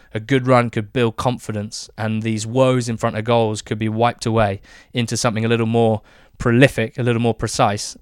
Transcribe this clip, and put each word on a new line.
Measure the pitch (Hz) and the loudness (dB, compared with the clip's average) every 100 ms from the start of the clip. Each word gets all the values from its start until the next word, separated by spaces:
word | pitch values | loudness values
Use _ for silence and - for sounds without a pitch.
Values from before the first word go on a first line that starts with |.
| _ | _
a | 110 | -10
good | 110 135 127 | 0 0 4
run | 123 120 | 4 4
could | 120 107 | -2 -4
build | 131 117 - | 0 0 0
confidence | 131 120 - 107 104 - - - | -4 -4 -6 -8 -8 -10 -14 -8
and | 110 110 | -4 -4
these | 107 110 110 | -2 -4 -2
woes | 120 131 127 117 | 0 2 2 -2
in | 113 | -4
front | 117 110 | -4 -4
of | |
goals | 110 120 113 107 | 0 2 2 -2
could | - 110 | -6 -4
be | 110 | -4
wiped | 110 117 120 - | 0 0 0 -2
away | 110 104 98 - - - | 0 0 -2 -10 -20 -10
into | 127 117 117 | -4 -2 -2
something | 127 107 | -2 0
a | 113 | 0
little | 117 113 | 0 2
more | 117 117 107 - - _ - | 2 2 0 -4 -20 _ -4
prolific, | 127 117 131 - 113 - | 2 6 4 4 -6 -2
a | |
little | 123 117 | -2 0
more | 117 | 0
precise, | 110 110 - 120 104 - - | -2 -4 0 0 0 -8 -8